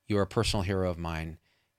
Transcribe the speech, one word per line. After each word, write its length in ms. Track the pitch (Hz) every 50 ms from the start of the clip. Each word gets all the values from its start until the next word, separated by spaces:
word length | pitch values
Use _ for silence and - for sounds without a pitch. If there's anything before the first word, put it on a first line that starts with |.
| _ -
you're 140 | 107 101 98
a 40 |
personal 360 | 95 - 117 107 - - 107 92
hero 260 | 92 101 95 92 90
of 100 | 87 82
mine. 400 | 85 82 82 80 80 82 78 - _ _ _ _ _ _ _